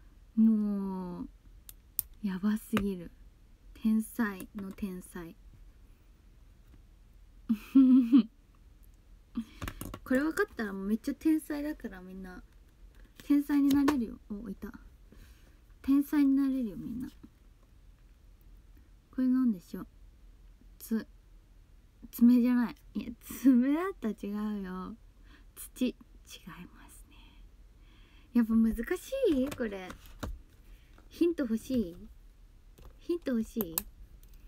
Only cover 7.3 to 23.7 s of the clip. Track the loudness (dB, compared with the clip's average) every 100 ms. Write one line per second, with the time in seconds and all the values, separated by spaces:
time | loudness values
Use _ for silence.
7.3 | -10 -6 -6 2 6 8 8 8 6 6
8.3 | -2 -20 -20 -20 -20 -20 -20 -20 -20 _
9.3 | -10 -10 -10 -14 -12 -14 -12 -2 0 0
10.3 | -2 -4 -4 -8 -6 -2 -4 -4 -4 0
11.3 | 0 -2 -8 -6 -8 -12 -14 -16 -14 -14
12.3 | -16 -20 -20 -20 -20 -20 -20 -20 -8 0
13.3 | 2 4 4 4 4 4 2 -2 -8 -14
14.3 | -12 -12 -12 -14 -16 -20 -20 -20 -20 -20
15.3 | -20 -20 -20 -20 -6 2 2 4 4 6
16.3 | 4 2 0 -4 -6 -8 -8 -10 -14 -20
17.3 | -20 -20 -20 _ -20 -20 -20 -20 -20 -20
18.3 | -20 -20 -20 -20 -20 -20 -20 _ -2 2
19.3 | 2 2 0 -6 -14 -14 -18 -20 -20 -20
20.3 | -20 -20 -20 -20 -16 -4 -4 -4 -16 -20
21.3 | -20 -20 -20 -20 -20 -20 -20 -12 4 6
22.3 | 8 6 2 0 -4 -12 -10 -8 -12 -14
23.3 | 0 4 6 4